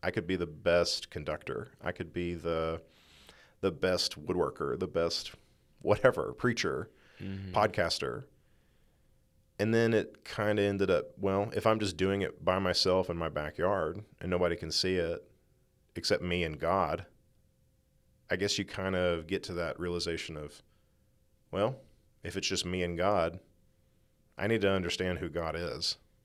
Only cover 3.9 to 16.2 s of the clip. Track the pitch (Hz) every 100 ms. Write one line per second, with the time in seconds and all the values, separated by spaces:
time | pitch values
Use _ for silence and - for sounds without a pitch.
3.9 | 90 - - 78 90 76 - 69 65 92
4.9 | 82 85 - - - _ _ _ _ -
5.9 | 104 131 101 55 - 120 123 90 67 110
6.9 | _ - - 95 98 95 92 107 95 85
7.9 | - 67 60 - _ _ _ _ _ _
8.9 | _ _ _ _ _ _ _ 107 113 117
9.9 | 110 - - - - 104 104 101 98 95
10.9 | 87 - - 98 95 104 - 110 110 101
11.9 | 85 95 101 95 - 92 92 95 90 92
12.9 | 92 90 85 82 76 76 - 90 98 78
13.9 | 92 107 - 92 90 87 85 80 78 92
14.9 | 92 82 82 - _ _ _ _ _ _
15.9 | - - -